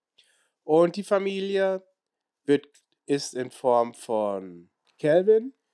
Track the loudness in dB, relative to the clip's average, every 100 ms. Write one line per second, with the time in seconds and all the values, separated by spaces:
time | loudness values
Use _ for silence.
0 | _ _ _ _ _ _ -2 2 2 -2
1 | -4 -4 -4 -8 -6 -4 -2 -4 _ _
2 | _ _ _ _ -2 -2 -2 _ _ _
3 | -6 -6 -6 -12 -12 -6 0 0 0 -6
4 | -8 -4 -4 -6 -10 -20 -20 _ _ _
5 | 0 4 6 4 2 -16 _